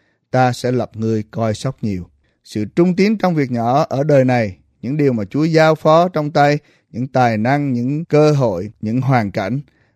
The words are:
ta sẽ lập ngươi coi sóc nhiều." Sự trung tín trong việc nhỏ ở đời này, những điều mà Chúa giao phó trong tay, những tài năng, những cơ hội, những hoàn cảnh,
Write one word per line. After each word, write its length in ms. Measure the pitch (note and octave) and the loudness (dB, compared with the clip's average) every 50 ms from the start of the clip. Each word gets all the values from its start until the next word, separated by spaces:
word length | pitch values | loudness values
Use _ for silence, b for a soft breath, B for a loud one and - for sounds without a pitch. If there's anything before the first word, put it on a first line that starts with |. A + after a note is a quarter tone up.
| _ _ _ _ _ _ | _ _ _ _ _ _
ta 220 | - B2+ B2+ B2 B2 | 0 0 2 0 0
sẽ 180 | - - B2 | -2 -4 -2
lập 200 | B2+ B2 A2 - - | -2 -2 -4 -6 -6
ngươi 300 | A2 A2+ A2+ A2+ A2 G#2+ - | -6 -4 -2 -2 -2 -4 -6
coi 220 | - A#2 A2+ A2 G#2 | -6 -4 -4 -4 -4
sóc 240 | - - C3+ C3 _ | -4 -6 -8 -8 _
nhiều." 280 | - G#2+ G2 F2+ E2+ - _ _ _ _ _ _ _ | -6 -6 -6 -6 -8 -12 _ _ _ _ _ _ _
Sự 220 | - - G#2+ G#2 | -10 -8 -6 -6
trung 300 | G2 - - E3+ F#3 F3 | -2 0 0 0 2 2
tín 220 | F3+ F#3+ G#3 A3+ | 2 2 0 0
trong 180 | G3 - F#3 E3+ | 0 0 0 0
việc 160 | D#3 C#3 B2+ | 0 -2 -2
nhỏ 340 | B2 A#2 A2+ A#2+ B2+ D3 D#3+ - | -2 -2 0 0 0 0 0 0
ở 140 | - C3 C#3+ | -2 -2 0
đời 220 | D#3 D3 C3+ B2+ | 2 4 4 4
này, 320 | B2+ B2 B2 A2+ G2+ F#2 - _ _ _ _ | 4 2 0 0 -2 -6 -12 _ _ _ _
những 160 | - A#2 C#3+ | -8 -6 -2
điều 160 | D3+ D3 C3+ B2 | 0 0 0 0
mà 100 | A2+ G#2 | 0 -4
Chúa 180 | F#2 - C#3 D#3 | -4 -2 -2 0
giao 320 | E3 D#3 D#3 D#3 D#3+ D#3 | 2 2 4 4 4 2
phó 320 | D3+ - D#3 D#3 E3 F3 | 2 2 4 4 4 4
trong 240 | F#3 - D#3 D3+ D3 | 2 -2 -4 -4 -2
tay, 280 | D#3+ D3+ C#3+ C#3+ D3 D3 b b b b b _ | 2 2 2 2 2 0 b b b b b _
những 160 | - A2 B2+ | -10 -8 -6
tài 300 | C3 - C3 B2 A#2+ A2+ | -2 0 2 2 2 2
năng, 360 | G#2+ A2 B2 C#3 D3 C#3+ C#3 B2+ | 0 0 0 0 0 0 -2 -2
những 320 | A#2+ A#2+ C3 D3 D3+ E3+ | -2 -2 -2 -4 -4 -2
cơ 260 | - D3+ D3 D3+ D3+ | 0 2 4 4 4
hội, 400 | D3+ C#3 C3 A2+ F#2 E2+ G2 G#2+ - _ | 4 2 0 0 -2 -4 -8 -10 -10 _
những 200 | - G#2+ A#2 B2+ | -6 -4 -2 -2
hoàn 300 | A#2+ C3+ C3+ A#2+ G#2+ G2 | 0 0 0 0 0 -2
cảnh, 280 | - - G2 F#2+ A#2+ C#3+ C#3+ _ _ _ _ _ _ | -4 -4 -4 -4 -4 -6 -8 _ _ _ _ _ _